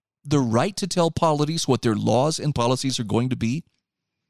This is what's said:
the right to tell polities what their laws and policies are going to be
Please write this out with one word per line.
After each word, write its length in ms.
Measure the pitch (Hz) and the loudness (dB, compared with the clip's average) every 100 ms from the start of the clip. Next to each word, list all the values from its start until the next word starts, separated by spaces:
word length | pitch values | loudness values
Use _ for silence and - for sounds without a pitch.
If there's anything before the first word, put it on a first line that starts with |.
| _ _ | _ _
the 160 | 147 147 | -2 0
right 360 | 123 110 170 202 | 2 2 0 -2
to 100 | 190 | -4
tell 240 | 180 170 | 0 0
polities 560 | - 165 147 147 165 - | 2 2 2 0 -2 0
what 140 | 131 | 2
their 140 | 120 104 | 2 0
laws 440 | 107 113 143 160 | 2 2 2 0
and 160 | 151 139 | -2 0
policies 440 | 120 127 135 127 | 0 0 -2 -4
are 40 | |
going 260 | 110 110 127 | -2 0 0
to 60 | 123 | -2
be 280 | 117 139 - _ _ _ _ _ _ | -2 -2 -6 _ _ _ _ _ _